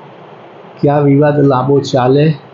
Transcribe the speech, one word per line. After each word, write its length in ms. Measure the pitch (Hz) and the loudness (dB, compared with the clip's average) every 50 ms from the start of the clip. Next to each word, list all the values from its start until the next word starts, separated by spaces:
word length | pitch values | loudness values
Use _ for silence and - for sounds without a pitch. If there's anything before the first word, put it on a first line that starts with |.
| - - - - - - - - - - - - - - - - | -20 -20 -20 -20 -20 -20 -20 -20 -20 -20 -20 -20 -20 -20 -10 -6
કે 80 | 147 143 | -4 -2
આ 100 | 143 147 | 0 0
વિવાદ 400 | 143 143 139 139 151 147 143 147 | 0 2 2 2 2 0 0 0
લાંબો 400 | 139 139 131 127 127 139 139 139 | 0 0 0 0 0 0 0 -2
ચાલે 540 | - - - 127 123 127 135 143 151 160 147 - - - | -2 -2 -2 -2 0 0 0 2 0 0 -2 -4 -10 -20